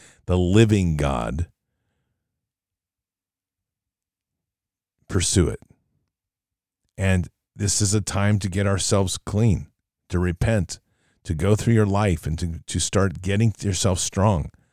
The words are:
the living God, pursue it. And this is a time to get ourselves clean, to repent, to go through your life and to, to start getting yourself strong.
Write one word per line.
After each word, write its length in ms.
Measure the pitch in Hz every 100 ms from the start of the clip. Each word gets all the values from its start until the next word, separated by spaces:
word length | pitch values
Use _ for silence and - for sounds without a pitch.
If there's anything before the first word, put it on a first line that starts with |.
| - _ -
the 120 | 90
living 580 | 90 104 110 104 87 76
God, 520 | 71 64 57 69 - _ _ _ _ _ _ _ _ _ _ _ _ _ _ _ _ _ _ _ _ _ _ _ _ _ _ _ _ _ _ _ _ _ _ _ -
pursue 400 | 95 - 98 80
it. 120 | - _ _ _ _ _ _ _ _ _ _ _ _ _ -
And 300 | 95 92 - _ _ -
this 240 | 101 -
is 140 | 101
a 80 | 107
time 360 | 95 98 101 104
to 80 | 98
get 160 | 92 98
ourselves 500 | 95 - 101 95 -
clean, 520 | - 101 117 85 - _ _ _ -
to 80 | 90
repent, 600 | 90 85 113 110 82 - _ _ _ _
to 80 | -
go 220 | 78 95 104
through 160 | 117
your 140 | 113 104
life 400 | 98 104 82 -
and 120 | 82
to, 220 | 87 82 -
to 120 | 85
start 440 | - 98 95 85
getting 320 | 92 101 113 -
yourself 380 | 101 87 95 90
strong. 520 | - 98 104 87 - - _